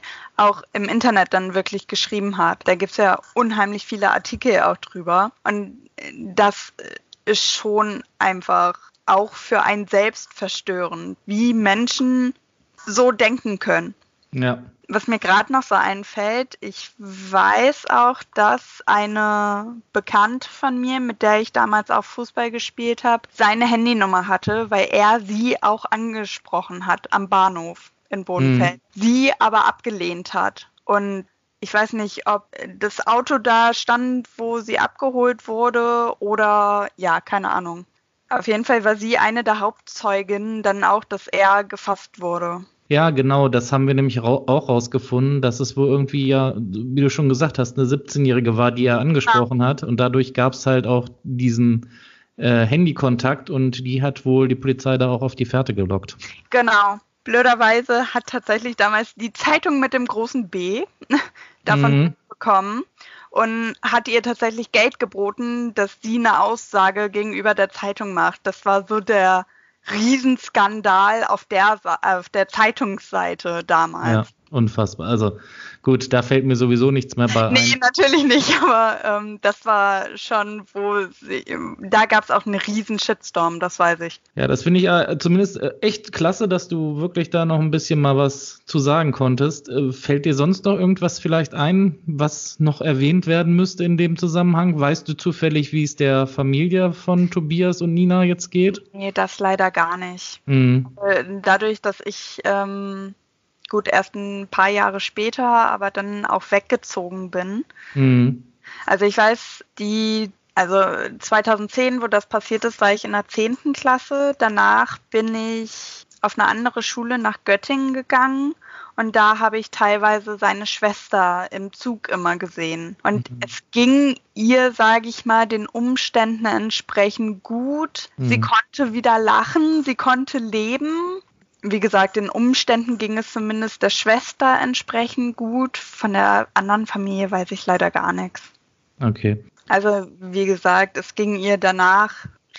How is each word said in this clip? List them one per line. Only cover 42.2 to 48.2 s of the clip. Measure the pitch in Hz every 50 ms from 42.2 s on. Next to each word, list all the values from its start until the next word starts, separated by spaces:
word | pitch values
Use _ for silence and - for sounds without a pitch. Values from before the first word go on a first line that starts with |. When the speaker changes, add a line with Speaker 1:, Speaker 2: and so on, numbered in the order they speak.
Speaker 1:
wurde. | 175 175 175 170 175 170 175 180 190 - _ _ _ -
Speaker 2:
Ja, | 147 147 160 165
genau, | 147 131 131 135 139 139 139 131
das | 123 120 120 -
haben | 139 135 135
wir | 135 139
nämlich | 139 139 131 117 123
rau-, | 113 117 135 - - -
auch | 131 156 156 -
rausgefunden, | 120 120 120 - - 123 - - 123 123 131 139 143 139
dass | 127 120 117 120
es | 131 117 -
wohl | 139 139 135
irgendwie | 139 139 135 135 - 143 135
ja, | 131 135 135 135 131 92
wie | 104 117 92 95 107 120 127 131 143
du | 139 135
schon | - 156 147 135
gesagt | 131 120 160 151 - -
hast, | 123 120 - 139
eine | 131
siebzehnjährige | 120 139 139 - - - 143